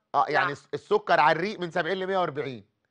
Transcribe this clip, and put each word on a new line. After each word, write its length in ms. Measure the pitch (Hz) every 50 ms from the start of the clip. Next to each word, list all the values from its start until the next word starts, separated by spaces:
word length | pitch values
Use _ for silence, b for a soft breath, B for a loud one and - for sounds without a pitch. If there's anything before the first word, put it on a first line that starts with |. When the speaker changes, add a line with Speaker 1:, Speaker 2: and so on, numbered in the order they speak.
| _ _ -
Speaker 1:
آه، 100 | 139 - -
يعني 160 | 147 143 135
Speaker 2:
نعم. 60 | 127
Speaker 1:
الس-، 160 | 143 - - _ -
السكر 460 | 147 - - 202 208 208 - 175 160
على 160 | 147 156 160
الريق 240 | 160 175 208 220 -
من 120 | 175 170
سبعين 260 | 160 180 165 160 196 190
لمية 180 | 185 185 190
وأربعين. 480 | 190 180 160 139 147 131 139 127 110 98 _ _ _ _ _